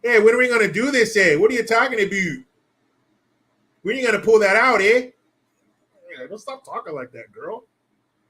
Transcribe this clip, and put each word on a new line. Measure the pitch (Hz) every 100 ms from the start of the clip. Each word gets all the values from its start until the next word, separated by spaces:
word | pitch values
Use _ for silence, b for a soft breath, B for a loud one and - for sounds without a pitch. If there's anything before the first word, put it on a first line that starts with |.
Hey, | 233 233
when | 214
are | 240
we | 254
gonna | 233 202
do | 165 262
this, | 269 220 208
eh? | 185 147
What | 214
are |
you | 247
talking | 226 226 262 233
about? | 196 196 180 262 - _ _ _ _ _ _ _ _ _ _ _ _ _
When | 180 262
are |
you | 247
gonna | 202
pull | 202 220
that | 196 208
out, | 254 220
eh? | 196 247 254 _ _ _ _ _ _ _ _ _ -
Yeah, | - -
don't | 214
stop | - 262
talking | - - -
like | 147 123
that, | 123 110
girl. | 110 151 226 _ _ _ _ _ _